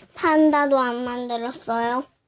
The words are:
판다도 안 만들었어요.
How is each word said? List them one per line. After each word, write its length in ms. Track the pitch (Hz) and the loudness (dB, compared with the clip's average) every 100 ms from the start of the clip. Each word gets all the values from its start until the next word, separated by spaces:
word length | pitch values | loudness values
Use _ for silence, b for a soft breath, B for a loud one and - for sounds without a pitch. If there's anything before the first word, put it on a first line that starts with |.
| B | B
판다도 640 | - 339 311 311 294 285 269 | -4 2 4 4 4 2 2
안 260 | 247 240 | 0 -2
만들었어요. 1000 | 247 247 247 233 233 - - 233 233 247 277 _ | -6 -8 -6 -6 -8 -10 -6 -4 -2 -4 -8 _